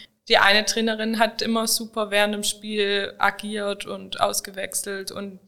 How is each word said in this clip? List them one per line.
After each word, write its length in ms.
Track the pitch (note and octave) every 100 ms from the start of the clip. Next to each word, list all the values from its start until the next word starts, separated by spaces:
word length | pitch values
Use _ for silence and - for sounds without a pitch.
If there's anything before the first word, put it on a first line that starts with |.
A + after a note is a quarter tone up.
| - _ -
die 80 | A3+
eine 260 | G3 G#3 G#3+
Trainerin 540 | A#3 A3+ A3 A3 A3
hat 220 | A3+ A3+
immer 260 | A3 A3+ A3+
super 420 | - A3 - G#3
während 240 | G3+ G#3
dem 100 | G#3
Spiel 680 | G#3 G#3 G#3+ G#3+ G3+ G3+ G3+ -
agiert 680 | G3 G3 G#3 G#3+ G3+ G3+ -
und 360 | G3 - -
ausgewechselt 880 | G3+ G#3 - F#3+ G3 - - G3 F#3+
und 280 | - G3+ F#3+